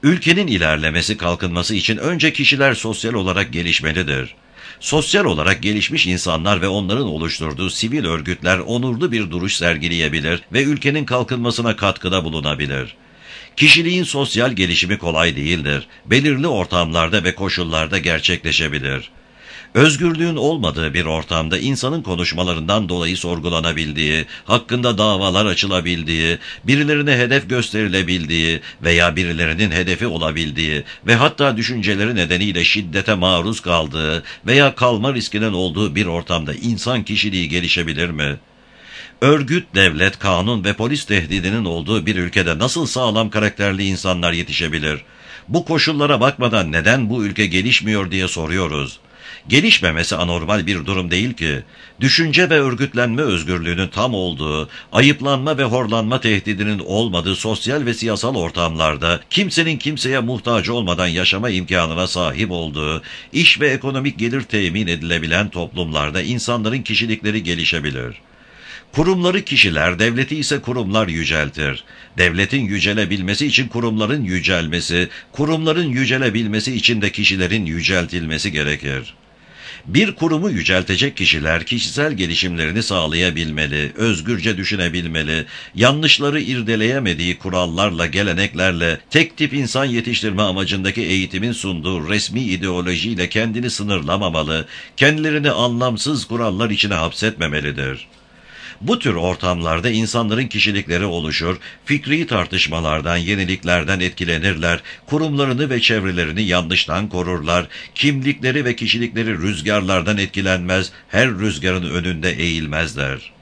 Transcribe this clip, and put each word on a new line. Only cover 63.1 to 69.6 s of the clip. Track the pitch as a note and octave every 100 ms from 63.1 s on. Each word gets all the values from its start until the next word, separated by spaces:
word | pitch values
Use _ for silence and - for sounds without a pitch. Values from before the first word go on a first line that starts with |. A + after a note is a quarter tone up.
| - -
iş | C#3 E3+ -
ve | D3
ekonomik | C3 C3 C3+ C#3 -
gelir | A#2 C3
temin | A#2+ G#2+ F#2 F2+ F#2+
edilebilen | E2+ E2 E2+ D#2+ E2+ G#2
toplumlarda | F2 E2+ E2+ E2 D2+ D2 E2
insanların | F2+ B2 A#2 A#2+ A2 C3
kişilikleri | A2+ A2 A#2 A2 G#2 G#2+
gelişebilir. | E2+ E2+ D#2+ E2 D2 C2 B1 A1 - - - - - - -
Kurumları | - E3 F#3 F3 F#3
kişiler, | - C3